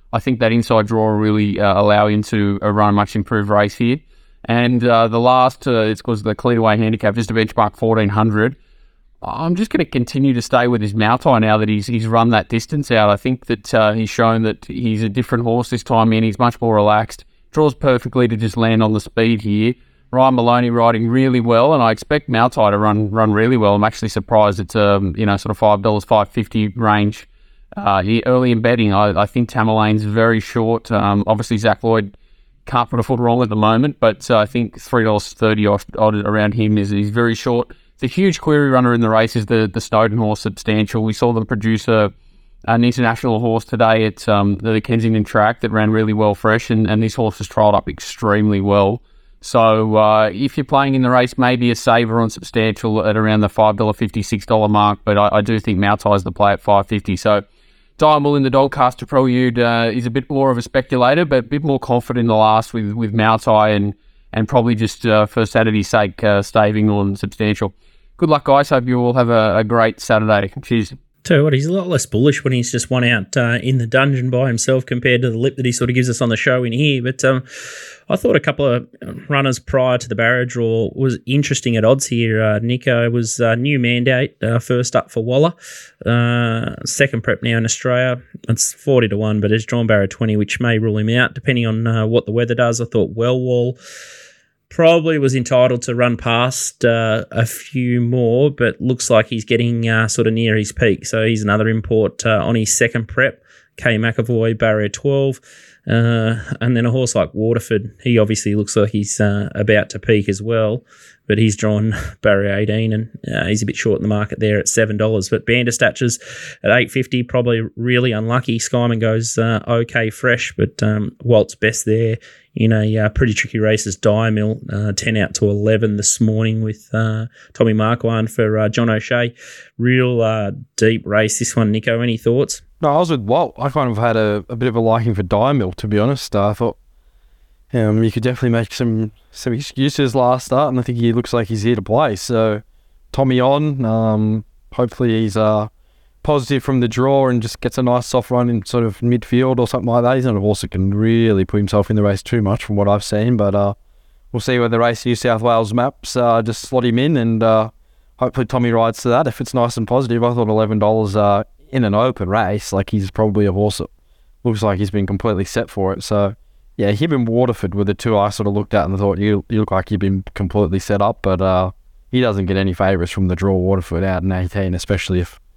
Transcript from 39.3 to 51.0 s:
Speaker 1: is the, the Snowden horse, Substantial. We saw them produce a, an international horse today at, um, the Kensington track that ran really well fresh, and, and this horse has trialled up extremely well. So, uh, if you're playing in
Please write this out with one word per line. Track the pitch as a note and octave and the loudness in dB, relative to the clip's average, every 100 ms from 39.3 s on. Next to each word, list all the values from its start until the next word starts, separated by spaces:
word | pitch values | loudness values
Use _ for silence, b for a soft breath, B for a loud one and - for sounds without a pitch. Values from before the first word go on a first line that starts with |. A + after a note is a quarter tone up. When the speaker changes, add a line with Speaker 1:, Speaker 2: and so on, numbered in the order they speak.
| A#2+ | 0
Speaker 1:
is | G#2 | 0
the, | A#2 G#2+ | 0 0
the | A2+ | -4
Snowden | - A2 A2 A2 | -2 0 2 0
horse, | G#2+ G#2+ | -2 -2
Substantial. | G#2+ - - G#2+ G#2+ A2+ | -6 -6 -2 0 0 -2
We | A2 | -2
saw | G#2 A#2+ | 0 0
them | A2+ G#2+ | 0 -2
produce | A2 A2+ A2 - | -2 0 -2 0
a, | A2 G#2 - _ _ _ - - | 2 0 -4 _ _ _ -12 -2
an | A#2 A#2+ | 2 2
international | B2 A#2 A#2+ B2+ A2 | 2 -2 -2 -2 -2
horse | A#2 A2+ - | 0 -2 -4
today | A2+ A2+ A2+ A2 | 0 2 4 0
at, | - - | -2 0
um, | G#2 G2+ F#2+ | 0 2 0
the | A2 A2 | -2 -2
Kensington | - A#2 A2+ A2 G2+ | 0 -2 0 0 0
track | A2+ G#2+ A#2 | 2 0 0
that | A2+ | -2
ran | G#2+ G#2+ | 0 2
really | A2 A2 | 2 0
well | G#2+ G#2+ G2+ | 2 0 2
fresh, | A2 A2 - | 0 0 0
and, | A2 A2 | 0 2
and | G#2+ | 0
this | A2 - | -2 -2
horse | A2 - | -4 -4
has | G2 | -6
trialled | - G#2+ | 2 4
up | G2+ - | 2 -2
extremely | - - - G#2+ G#2 G#2+ G2+ | -10 -14 -4 0 2 2 0
well. | G2 G2+ G2 A#2+ - - _ _ | 2 2 2 0 -10 -20 _ _
So, | - A#2+ A2+ A2 A2 A2 | -2 2 4 4 2 4
uh, | G#2+ G#2+ A2 | 4 4 2
if | F#2+ C3+ - | 0 -4 -4
you're | |
playing | C3+ C#3 C#3 | -2 0 2
in | C3+ | 2